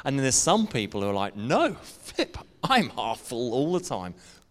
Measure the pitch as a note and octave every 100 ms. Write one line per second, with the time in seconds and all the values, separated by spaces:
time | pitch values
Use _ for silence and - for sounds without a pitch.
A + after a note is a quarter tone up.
0 | C#3 C#3 C3+ A#2+ - G3+ G#3+ B2+ G2+ G#2
1 | G2+ G2+ G2 G2+ A2 F#3 D#4+ E3+ - -
2 | - - D4 - - - - B3+ C#3+ -
3 | A2 A2+ - A#2 B2 B2 D3+ F3+ - A2+
4 | F2+ F2 - - _